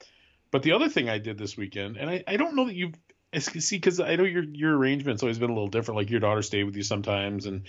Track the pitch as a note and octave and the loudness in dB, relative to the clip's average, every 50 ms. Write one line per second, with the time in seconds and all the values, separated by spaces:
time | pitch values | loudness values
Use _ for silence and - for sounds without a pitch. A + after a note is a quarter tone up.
0 | - - _ _ _ _ _ _ _ _ - C#3 C#3 D#3 E3 A3 D4+ D#4 D4 F3 | -20 -20 _ _ _ _ _ _ _ _ -2 0 4 4 4 4 4 2 2 0
1 | C3 A#2 A2 G#2+ G#2 A2+ G#2+ G2+ G#2+ G2 - - G#2 F#2+ - G#2 G2 G2+ G2+ G2+ | 0 0 0 -2 -2 -4 -6 -6 -8 -8 -8 -8 -8 -8 -6 -6 -8 -6 -8 -8
2 | C#3 D3+ F3+ F#3+ F#3 - G3 G#3 D4 E4+ D#4 C4+ B3+ B3 G3 F3+ F3+ F3 D#3+ - | -6 -6 -6 -6 -4 -2 0 0 0 0 2 0 0 0 0 -2 -4 -4 -6 -8
3 | _ _ _ _ _ _ - D3+ C3+ - - E3+ D#3 - G#3 F#3+ - F#3+ F3 F3 | _ _ _ _ _ _ -6 -6 -4 -4 -4 -4 -2 -2 -2 0 2 2 2 2
4 | E3+ E3 E3 E3 F#3 G3 E3+ F3+ E3 D3+ D3 D3 D3+ D#3 D#3 C#3+ C3 C3 C#3 C#3+ | 2 2 2 2 2 2 2 0 -2 -4 -4 -2 2 4 4 4 4 4 2 2
5 | C3+ C#3+ A#2 G#2 - A#2+ A2+ A2+ A#2+ A#2+ A#2 A2 G#2 G2+ G2+ A2+ A2+ - A2 G#2+ | 0 -2 -2 0 0 0 0 0 0 0 0 0 -2 0 0 0 0 0 0 -2
6 | G2+ G2+ A#2+ A2+ A2 G#2 G#2+ G#2+ G#2 - - G2+ G2+ G2+ G2 G2+ G2 G2+ A2 G2+ | 0 2 2 2 4 4 2 2 0 0 0 0 0 0 -2 -4 -4 -2 -2 -2
7 | G2+ A2 G2+ G2 G2 G2+ G2+ G2 F#2+ G#2 F#2+ F#2+ F#2+ | 0 0 0 0 0 -2 -2 -4 -4 -4 -6 -6 -8